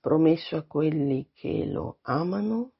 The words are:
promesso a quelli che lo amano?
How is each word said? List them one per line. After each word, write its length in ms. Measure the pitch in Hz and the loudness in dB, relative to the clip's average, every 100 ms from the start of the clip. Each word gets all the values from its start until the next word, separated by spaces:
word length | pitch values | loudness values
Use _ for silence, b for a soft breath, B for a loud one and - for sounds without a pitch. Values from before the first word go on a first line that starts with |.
promesso 560 | - 156 160 160 - 165 | 2 4 6 4 0 -8
a 80 | |
quelli 640 | 156 147 156 151 143 131 139 | -4 -2 0 0 0 -2 -4
che 320 | _ - - | _ -6 -2
lo 320 | - - - - | -2 -4 -6 -10
amano? 720 | - 131 170 196 208 226 254 _ | -4 -2 0 -2 -2 -2 -4 _